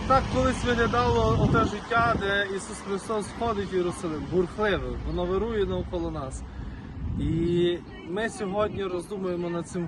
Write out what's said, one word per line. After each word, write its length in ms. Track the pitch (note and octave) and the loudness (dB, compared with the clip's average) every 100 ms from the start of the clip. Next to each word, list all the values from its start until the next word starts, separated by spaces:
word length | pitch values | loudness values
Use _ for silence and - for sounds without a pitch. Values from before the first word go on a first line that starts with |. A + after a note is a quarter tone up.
| - | 4
так 140 | C4+ - | 4 4
колись 300 | B3+ C4 B3 | 2 2 2
виглядало 760 | A#3+ A#3 A3+ A#3+ B3 A#3 A3 A#3 | 2 2 4 4 4 4 4 4
оте 240 | - A#3 | 6 4
життя, 500 | A3 G#3 - A#3 A#3 G#3 | 4 0 0 2 4 2
де 260 | G3+ G3+ G3 G3 | 2 0 0 -4
Ісус 260 | - G#3 G3 | -6 -10 -6
Христос 380 | G3 - A3 F#3 | -6 -2 -4 -4
входить 460 | - A#3 G3+ F3+ | -2 0 0 0
в 20 | |
Єрусалим, 480 | F#3 F3 - E3+ D3+ C#3 | 0 0 -2 -4 -4 0
бурхливе, 680 | E3+ E3+ - G#3+ D#3+ B2+ A#2 D3 | 0 0 2 2 2 -2 -4 -2
воно 180 | E3 | -2
вирує 420 | F3 F#3+ A3+ A3 F#3 | 0 0 0 0 0
навколо 440 | F#3 E3+ F3+ E3 | 0 -2 -4 -4
нас. 320 | D#3 C3 - - - - - - - - - | -4 -6 -8 -10 -10 -10 -10 -12 -8 -4 -2
І 580 | D3+ D#3+ E3+ F3 F3 F3 - - D#3+ | 0 0 2 2 2 0 -8 -14 -8
ми 180 | G3 A3+ | -4 -4
сьогодні 560 | - G3 G#3 G#3 G3 | -4 -2 0 0 -2
роздумуємо 680 | F#3+ F3 F3 G3+ F#3 F3 F3 | -4 -4 -6 -4 -2 -2 -2
над 180 | E3+ E3 | -4 -4
цим 180 | F3+ | -6